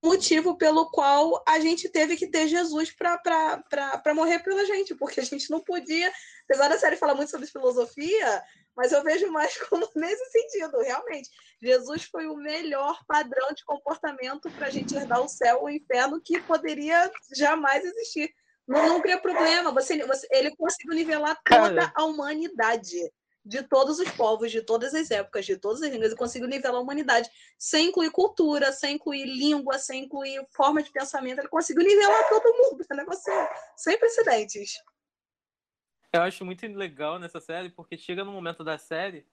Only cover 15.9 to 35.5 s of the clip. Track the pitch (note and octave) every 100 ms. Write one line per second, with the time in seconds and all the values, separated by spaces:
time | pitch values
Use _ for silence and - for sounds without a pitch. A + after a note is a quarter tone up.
15.9 | B3 C4+ D#4+ - F4 - D#4+ D#4+ D4 D4
16.9 | E4+ F#4 - _ C4 C#4+ D#4+ C#4+ C4+ F#4
17.9 | A4 A#4 D#4+ D4+ _ _ _ - C#4 D#4+
18.9 | F4 D#4 F4+ - E4+ D#4+ E4+ F4 B3+ C4
19.9 | D4+ B3+ C4+ - C5+ D4+ D4+ E4 - C#4+
20.9 | D#4+ D#4+ D4+ D4+ D#4 - A#3+ A3 F#4 E4+
21.9 | - D#4 D#4 C#4+ D#4 E4 E4+ A3 A#3 F#3+
22.9 | F3 E3+ _ _ _ G#3 A#3+ C4+ C4+ C4+
23.9 | D4+ F4+ - A3+ A3 A3+ A3+ A3 A3+ B3+
24.9 | D4+ E4 G#3+ G3 G#3+ G3 F#3 G3+ A#3+ D4+
25.9 | B3 A3 A3 A#3+ B3 B3 C4+ C4 B3 B3+
26.9 | C#4+ C4+ A#3+ A#3 _ - _ - D#4 E4+
27.9 | F#4+ D#4+ - F#4+ - D#4+ D4 C#4 C4+ C#4+
28.9 | D4 D#4 C#4 C4+ C4 C#4+ D4 C4+ C4+ -
29.9 | C4 C4+ C#4+ C4+ C4+ C4+ - C#4 D4+ D4
30.9 | C#4 C#4 C#4+ B3+ B3+ C4+ D#4+ E4 D4 F4+
31.9 | G4+ G4+ A4 A4 G#4+ A#4+ A4+ C5+ C4 F4
32.9 | C#4 E4 F#4 - - - - - - -
33.9 | G#4+ A#4 A#4 A4+ A#3 G#3 G#3 G#3 - _
34.9 | _ _ _ _ _ _